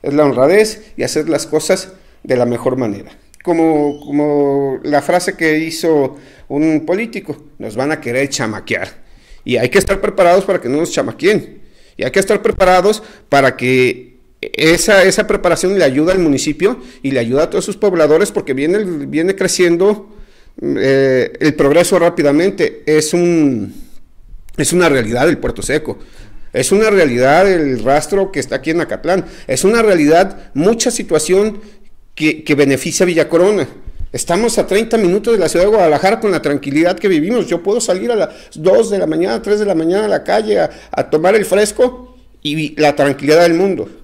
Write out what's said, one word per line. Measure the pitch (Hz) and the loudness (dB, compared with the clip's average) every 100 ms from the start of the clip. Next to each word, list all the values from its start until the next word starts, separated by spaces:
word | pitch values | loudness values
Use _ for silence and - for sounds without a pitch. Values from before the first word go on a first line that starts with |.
es | - | -2
la | 143 | 2
honradez | 147 120 139 196 214 - - - | 2 4 4 4 2 -4 -18 -8
y | |
hacer | 123 151 156 | -4 -4 -2
las | 156 - | -4 -2
cosas | 151 - 190 - - _ _ | -4 -2 -4 -4 -20 _ _
de | - 127 | -4 -2
la | 120 | 0
mejor | 117 131 131 | -2 -4 -2
manera. | 117 98 - - _ _ | -4 -6 -14 -20 _ _
Como, | - 165 160 151 147 143 | -4 0 2 2 -2 -6
como | 143 143 147 143 143 139 139 131 | -6 -2 0 0 0 0 -2 -4
la | 139 147 | -2 -2
frase | - 175 175 - | 0 -2 -2 -2
que | 160 156 | 0 0
hizo | 160 160 170 151 135 - - - - | -2 -4 0 2 0 -6 -20 -20 -8
un | 139 160 156 156 | -2 0 0 -2
político, | 180 226 214 - 147 - - | -4 -4 -10 -12 -14 -16 -16
"Nos | 110 104 | -10 -6
van | 139 | -4
a | 151 | -4
querer | 117 123 139 | -4 -4 -4
chamaquear". | 139 113 104 - 104 92 - - - _ - - | -4 -6 -8 -6 -6 -6 -14 -20 -20 _ -18 -4
Y | 120 | -2
hay | 127 | 2
que | 202 | 0
estar | 185 196 | 0 -2
preparados | 202 - 175 180 | -2 2 4 4
para | 196 185 | 2 -2
que | 120 | -2
no | 143 | -2
nos | 165 | -2
chamaqueen. | - 127 117 165 208 - - - _ - - | -4 -6 -2 0 0 -4 -20 -20 _ -20 -8
Y | |
hay | - | -2
que | 196 | -2
estar | 196 202 | 0 0
preparados | 220 - 185 185 190 214 - - _ | 0 2 4 4 4 0 -6 -20 _
para | 139 135 123 | 2 2 0
que | 123 131 127 - - _ _ _ | 0 2 2 0 -12 _ _ _
esa, | - - 156 170 - 196 | -12 0 2 2 4 6
esa | 190 190 208 | 6 2 0
preparación | 202 180 165 185 196 | 0 0 0 0 2
le | 143 | 2
ayuda | 131 160 | 2 0
al | 185 | 2
municipio | 160 135 151 143 185 254 - - | 2 0 -2 0 -2 -2 -12 -10
y | 135 | -4
le | 131 | -2
ayuda | 117 135 | 0 0
a | 165 | 0
todos | 202 | -2
sus | 175 196 | -4 -2
pobladores, | 208 180 151 156 202 | 0 2 4 4 2
porque | 202 - | -2 -4
viene | 131 151 196 | -2 0 -2
el, | 196 160 139 | -2 -6 -6
viene | 143 180 196 | -2 -2 -2
creciendo, | 185 - 175 170 190 208 - - - - - - | -2 2 2 4 2 0 -8 -20 -20 -20 -20 -10
eh, | 135 139 127 135 135 131 - - | -6 -2 2 2 4 2 0 0
el | 151 | -2
progreso | 143 139 156 175 185 | 2 2 4 4 2
rápidamente. | 170 - 143 147 185 196 165 - - | 2 2 2 2 0 0 -2 -2 0
Es | 151 151 | 0 2
un, | 175 175 165 147 117 98 - - - - - - - - - | 0 2 2 2 0 -6 -12 -16 -16 -18 -20 -20 -18 -14 -4
es | - | -2
una | 175 170 | 2 2
realidad | 139 107 120 151 | 2 0 0 0
el | 156 | 0
Puerto | 120 107 | -4 -6
Seco. | 98 147 - 104 - - - - - | -4 -4 -4 -12 -14 -20 -20 -16 -8
Es | 127 131 | -2 2
una | 196 220 | 2 2
realidad | 202 156 120 131 156 196 | 4 2 2 4 4 4
el | 180 143 123 | 2 0 -2
rastro | 110 143 - 202 190 | 0 0 0 -2 -2
que | 147 | -4
está | 131 135 | -6 -6
aquí | 156 | -2
en | 165 | -2
Acatlán. | 156 98 151 185 180 - - | -4 -6 -2 -2 -4 -14 -6
Es | 131 | 0
una | 190 233 | 2 2
realidad | 220 180 147 165 196 - - | 4 4 4 4 2 -4 -10
mucha | 135 175 233 262 | 0 0 2 -2
situación | 226 202 156 156 185 214 202 - - - - - - | -4 -2 -2 2 2 0 -4 -16 -20 -20 -20 -20 -4
que, | 156 156 | -2 -2
que | - 143 | -2 2
beneficia | 139 135 175 - | 2 2 -2 0
a | 180 | 0
Villa | 165 147 | 2 2
Corona. | 170 185 208 139 - - - - | 2 2 2 -4 -8 -16 -10 -8
Estamos | 123 - 175 226 226 | -6 -4 0 0 0
a | 170 | 0
treinta | 196 226 226 | 0 0 0
minutos | 185 196 220 | 2 0 0
de | 220 | 0
la | 160 | 0
ciudad | 170 196 | 2 2
de | |
Guadalajara | 220 170 147 190 226 | 4 2 2 0 0
con | 214 | -2
la | 165 | -2
tranquilidad | 151 143 139 139 170 180 | -2 -4 -2 0 0 0
que | 202 | 0
vivimos. | 170 165 240 156 | 0 0 -2 -2
Yo | 170 | -4
puedo | 190 226 | -2 -2
salir | - 185 233 | -2 -4 -2
a | 226 | -2
las | 165 - - - | -2 -6 -20 -2
dos | 160 208 226 | 2 2 2
de | 196 | -2
la | 165 | -2
mañana, | 156 185 226 | -2 -2 -4
tres | 220 208 | -2 -2
de | 202 | 0
la | 165 | 0
mañana | 160 190 214 | 0 0 0
a | |
la | 190 | -2
calle | - 202 214 202 | 0 -2 0 -2
a, | 156 - - | -2 -6 -10
a | - - | -6 -2
tomar | 151 175 214 | 0 2 0
el | 202 | 0
fresco | 190 214 - 254 254 - - - _ | 0 0 0 -2 -2 -20 -20 -20 _
y | 151 151 156 - | -6 -4 -6 0
la | 147 147 | 0 2
tranquilidad | 143 135 135 156 | 0 0 2 4
del | 175 | 4
mundo | 170 196 160 85 - | 2 0 -2 -8 -12